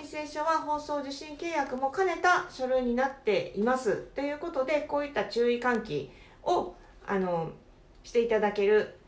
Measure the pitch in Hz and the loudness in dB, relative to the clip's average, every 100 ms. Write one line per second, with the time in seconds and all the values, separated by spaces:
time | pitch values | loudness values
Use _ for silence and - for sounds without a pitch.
0 | 294 302 294 302 320 311 294 294 294 285 | -10 -8 -8 -2 0 0 0 -4 -2 -4
1 | 269 277 302 285 339 311 269 247 269 381 | -4 -10 -12 -8 -4 -2 -2 -2 -2 0
2 | 370 330 359 349 - - 254 262 240 240 | 0 4 4 4 0 -6 0 2 2 0
3 | 269 - 214 180 - 196 226 254 214 165 | 0 -2 0 0 0 -2 0 2 0 -2
4 | - - 285 294 339 262 262 294 294 285 | -4 -4 -4 -4 -4 -2 0 0 0 -2
5 | 285 220 190 226 240 240 247 226 - 147 | -2 -2 -2 2 2 2 0 0 -2 -6
6 | - - - - - 349 - - - - | -6 -16 -20 -6 0 0 -2 -12 -20 -16
7 | - 196 180 170 156 - - - - - | -4 0 0 0 -4 -10 -20 -20 -20 -20
8 | - 240 233 214 208 208 202 214 202 - | 0 0 4 4 2 2 4 4 4 -8